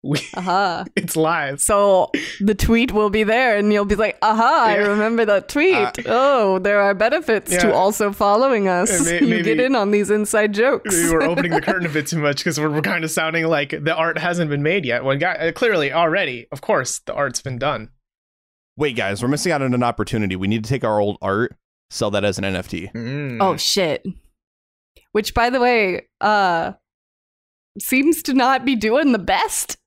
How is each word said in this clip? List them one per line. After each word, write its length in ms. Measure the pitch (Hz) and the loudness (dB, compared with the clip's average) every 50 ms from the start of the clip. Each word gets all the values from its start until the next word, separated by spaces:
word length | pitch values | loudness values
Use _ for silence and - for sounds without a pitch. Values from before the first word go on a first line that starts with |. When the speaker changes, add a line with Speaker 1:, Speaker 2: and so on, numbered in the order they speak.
| - | -4
Speaker 1:
We, 160 | 135 147 - - - - | -4 -4 -4 -4 -8 -10
Speaker 2:
Uh-huh. 500 | - 180 185 175 190 202 185 170 - - - | -8 -4 -2 0 0 0 0 -2 -4 -10 -6
Speaker 1:
<laughs> 60 | _ | _
it's 200 | 180 156 170 - | -6 -6 -4 -2
live. 420 | 160 160 156 170 165 147 135 139 143 | 0 0 0 0 0 -2 -4 -4 -4
Speaker 2:
So 520 | - - 214 202 202 202 190 185 - - - - - - - - | 0 2 2 4 4 6 6 4 4 2 -2 -6 -6 -8 -6 -2
the 140 | 196 202 214 | 0 0 2
tweet 380 | 196 - - 226 233 240 - 180 | 2 2 2 4 2 2 2 0
will 160 | 214 214 208 | 0 0 2
be 140 | 196 220 214 | 2 2 2
there, 340 | 202 220 240 262 247 214 | 2 2 2 2 2 2
and 160 | 208 202 208 208 | 2 2 2 2
you'll 120 | 208 202 | 2 2
be 100 | 196 208 | 0 0
like, 240 | 190 220 208 - - | 0 0 -2 -2 0
"Aha, 440 | - 214 214 220 226 247 311 320 240 | 0 0 2 4 2 4 4 4 4
I 80 | 220 208 | 2 2
Speaker 1:
Yeah. 100 | 202 208 | 2 2
Speaker 2:
remember 380 | 208 202 208 208 220 233 226 226 | 2 2 0 0 0 2 0 2
that 240 | 208 202 196 190 - | 2 2 0 0 -2
tweet. 260 | - 285 302 381 370 | -2 2 2 2 2
Speaker 3:
Uh, 160 | - - - - - 233 | 2 0 -2 -4 -6 -4
Speaker 2:
Oh, 540 | - 202 240 262 277 285 254 214 190 190 190 | 0 0 2 4 4 4 2 2 2 0 0
there 200 | 185 202 208 202 | 0 2 2 4
are 140 | 202 202 196 | 2 2 2
benefits 560 | 185 208 233 269 339 320 - 226 202 - - 180 | 2 2 2 2 0 0 0 -2 -2 0 -2 0
to 120 | 180 180 208 | 2 2 2
Speaker 1:
Yeah. 40 | - | 2
Speaker 2:
also 380 | 147 185 196 208 - 220 202 196 | 2 2 2 0 0 -2 -2 0
following 540 | - 214 202 202 214 262 269 254 214 196 | 0 2 2 4 4 4 2 2 2 2
us. 340 | 190 180 175 185 - 190 175 | 2 2 2 0 0 0 0
Speaker 1:
Uh, 20 | - | 0
may-, 160 | 170 - 175 | 0 2 2
Speaker 2:
<laughs> 20 | |
You 60 | 285 | 2
Speaker 1:
maybe 160 | 240 226 220 180 | 2 2 0 0
Speaker 2:
get 140 | - 220 - | 0 2 2
in 160 | 247 262 269 | 2 2 2
on 140 | 240 202 202 | 0 2 2
these 220 | 208 208 202 190 | 2 0 2 2
inside 420 | 208 214 214 - - 214 214 214 202 | 0 0 0 0 0 0 0 0 0
jokes." 420 | 202 226 262 277 - - 214 190 | 2 2 2 2 0 -2 -2 0
Speaker 1:
maybe 160 | 165 170 170 | 0 2 2
we're 120 | 165 160 - | 2 2 2
opening 280 | - 175 170 180 175 | 2 0 0 -2 0
the 80 | 165 - | 0 -2
Speaker 2:
<laughs> 80 | - - | 0 0
Speaker 1:
curtain 180 | 196 185 175 | -2 -2 -2
a 20 | 170 | -2
bit 160 | 143 156 143 | -2 -4 -4
too 140 | - - 160 | -2 -4 -2
much, 240 | 147 143 143 - - | 0 0 -2 0 -4
'cause 140 | 180 151 139 | -4 -2 -2
we're, 100 | 151 156 | -2 -2
we're 120 | 147 151 151 | -2 -2 -2
kinda 260 | 196 196 170 160 160 | -2 -4 -4 -4 -4
sounding 380 | 160 185 160 160 160 165 160 | -2 -2 -2 -2 -2 -2 0
like 240 | 165 165 147 147 143 | 0 0 0 0 -4
the 240 | - 147 147 160 165 | -6 -4 -2 -2 0
art 240 | 160 160 165 160 156 | 0 0 -2 -2 -2
hasn't 320 | 156 175 175 175 170 151 | -2 -2 -2 -2 -2 -2
been 100 | 143 143 | -2 0
made 240 | 143 156 180 202 156 | 0 0 0 0 0
yet. 180 | 123 117 120 123 | -2 -4 -2 0
When 140 | 135 135 | -2 0
guy, 160 | 143 156 180 175 | 0 0 -2 -2
uh, 180 | - 160 165 | -2 -4 -4
clearly 400 | 160 - - 233 208 170 147 139 | -2 0 0 0 2 0 0 0
already, 540 | 131 165 170 160 160 196 190 143 127 117 117 _ | 0 0 0 2 0 0 -2 -4 -6 -10 -12 _
of 100 | - 139 | -16 -12
course, 380 | - - 214 156 127 - - - | -4 -2 0 0 0 -4 -8 -10
the 140 | _ - - | _ -8 -4
art's 260 | - 143 135 120 - | -4 -4 -4 -4 -6
been 160 | - 139 127 | -8 -8 -8
done. 320 | 120 131 147 143 113 110 - _ _ _ _ _ _ _ _ _ _ _ _ _ _ _ _ _ | -4 -4 -4 -4 -4 -8 -14 _ _ _ _ _ _ _ _ _ _ _ _ _ _ _ _ _
Speaker 3:
Wait, 180 | - 147 147 123 | -4 -4 -2 -2
guys, 280 | 117 104 98 101 101 120 | -2 -2 -2 -2 -2 0
we're 40 | |
missing 240 | 123 147 143 - 185 | -2 -2 0 0 0
out 120 | 165 143 139 | 0 0 0
on 100 | 131 123 | 0 0
an 80 | 123 123 | 0 0
opportunity. 520 | 120 120 - 104 - - 113 107 95 92 | 0 0 -2 -4 -2 -2 -2 -2 -2 -2
We 120 | 92 95 | -2 -2
need 160 | 98 110 113 107 | -2 -2 -2 -2
to 40 | 107 | -2
take 140 | 139 127 - | -4 -2 0
our 160 | 113 107 104 | 0 2 2
old 180 | 104 104 101 - | 2 0 -2 -4
art, 360 | - 98 95 104 123 - - _ _ _ _ _ _ _ | -4 -2 0 0 -2 -2 -4 _ _ _ _ _ _ _
sell 220 | - - 110 104 | -6 -4 -4 -2
that 120 | 101 101 98 | 0 0 0
as 140 | 104 95 | 0 -2
an 80 | - 98 | -2 -4
N 100 | 98 95 | -4 -4
F 120 | 90 92 | -4 -6
T. 240 | - - 85 87 95 _ | -6 -10 -10 -10 -10 _
Speaker 1:
Mm. 460 | 117 117 117 135 147 147 135 120 113 | -12 -10 -8 -8 -8 -8 -8 -4 -2
Speaker 2:
Oh, 160 | 196 190 170 | 0 0 0
shit. 480 | - - - - 208 185 160 143 - _ 190 180 - _ _ _ _ _ _ _ _ _ _ _ _ _ _ _ - _ _ | -2 -2 -2 0 0 0 -2 -2 -4 _ -12 -14 -14 _ _ _ _ _ _ _ _ _ _ _ _ _ _ _ -20 _ _
Which, 220 | _ 208 208 - - | _ -4 -4 -2 0
by 160 | 247 233 240 | 0 0 2
the 100 | 254 262 | 2 2
way, 480 | 240 247 247 226 208 185 180 - - _ _ _ | 2 4 4 4 2 0 -2 -4 -8 _ _ _
uh, 520 | - 208 214 208 196 185 170 165 165 190 190 _ _ _ _ _ _ _ _ _ _ _ _ _ _ _ _ _ _ _ _ 202 | 0 2 2 2 2 2 2 0 -2 -4 -8 _ _ _ _ _ _ _ _ _ _ _ _ _ _ _ _ _ _ _ _ -12
seems 400 | - - 262 262 269 311 330 - - | -6 -2 0 2 2 2 0 0 -2
to 100 | - 262 | 0 2
not 320 | 269 247 254 269 262 254 | 2 4 4 2 0 0
be 100 | 262 269 | -2 -2
doing 360 | 220 208 220 226 285 320 285 | 0 0 2 2 4 4 4
the 80 | 240 214 | 2 2
best 580 | 170 - 190 214 370 415 - - - - - _ _ | 0 0 0 0 0 -2 -4 -6 -6 -8 -10 _ _